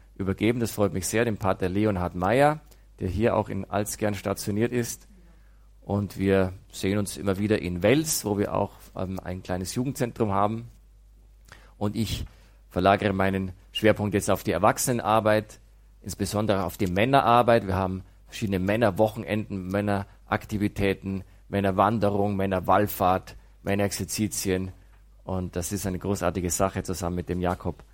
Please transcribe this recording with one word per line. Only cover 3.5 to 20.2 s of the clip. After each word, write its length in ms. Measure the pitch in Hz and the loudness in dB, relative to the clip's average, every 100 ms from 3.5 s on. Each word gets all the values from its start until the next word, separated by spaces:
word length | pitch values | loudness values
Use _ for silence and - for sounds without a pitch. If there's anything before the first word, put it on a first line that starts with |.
| 98 - | -4 -4
Alzgern 460 | 101 104 - 107 98 | -2 -2 -2 -2 -2
stationiert 560 | 101 98 - 101 117 | -4 -4 -2 -2 0
ist. 380 | 120 117 - - - - - - - - - - | 0 -4 -8 -16 -20 -20 -20 -20 -20 -20 -14 -4
Und 320 | 101 101 95 | -2 -2 0
wir 360 | 95 95 92 92 - | 4 4 2 -2 -16
sehen 260 | - 95 104 | -4 0 0
uns 200 | 101 - | -2 -4
immer 200 | 95 95 | -2 0
wieder 220 | 104 107 | 2 0
in 220 | 87 87 | 0 2
Wels, 400 | 101 143 156 - | 4 4 2 -2
wo 140 | 107 101 | 0 0
wir 160 | 104 | 0
auch, 180 | 98 98 - - - | 0 -2 -6 -14 -8
ähm, 240 | 92 95 | -6 -6
ein 240 | - 92 | -8 -8
kleines 320 | - 90 90 - | -6 -6 -4 -4
Jugendzentrum 560 | 127 - 120 - 110 | -4 -2 -4 -2 0
haben. 380 | 98 104 113 117 - - - - - - - - - - - | 2 0 -2 -10 -18 -20 -20 -20 -20 -20 -20 -20 -20 -18 -6
Und 200 | 104 107 | -4 -2
ich 260 | 107 - - - - - - | -4 -4 -8 -14 -20 -20 -8
verlagere 420 | 90 95 101 104 | 2 4 4 4
meinen 400 | 95 95 95 95 90 - | 2 2 0 -4 -10 -12
Schwerpunkt 400 | - 107 104 104 | 0 2 2 2
jetzt 180 | 101 95 | 0 0
auf 120 | 92 | 0
die 100 | - | 0
Erwachsenenarbeit, 1040 | 85 104 139 - 120 92 110 107 107 107 - - - - - | 2 2 2 0 -2 2 2 4 2 0 -12 -20 -20 -20 -16
insbesondere 600 | 104 - 98 101 107 95 | -10 -6 -4 0 0 0
auf 140 | 87 - | 0 -2
die 100 | 95 | -2
Männerarbeit. 800 | 90 120 139 104 120 117 117 101 | 2 4 4 6 6 6 4 2
Wir 80 | 92 | -2
haben 280 | 95 92 - - - | -2 -4 -10 -20 -16
verschiedene 320 | - 110 95 | -6 -2 0
Männerwochenenden, 1080 | 92 107 113 90 110 - 73 107 104 98 90 | 2 2 2 4 2 0 -4 -4 -4 -8 -4
Männeraktivitäten, 1600 | 101 104 101 98 - | -2 0 -2 -4 -12